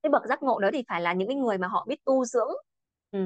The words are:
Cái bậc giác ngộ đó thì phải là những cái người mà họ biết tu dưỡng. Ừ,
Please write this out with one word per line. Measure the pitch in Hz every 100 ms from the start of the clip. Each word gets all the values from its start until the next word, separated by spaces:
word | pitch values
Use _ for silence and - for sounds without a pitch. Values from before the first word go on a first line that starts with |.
Cái | 311
bậc | 277 214
giác | 277
ngộ | 277 214
đó | 196
thì | 302 233
phải | 180
là | 170
những | 180 190
cái | 277
người | 247 196
mà | 185
họ | 190 -
biết | 294 -
tu | 262 247
dưỡng. | 240 233 403 _ _ _ _ _
Ừ, | 196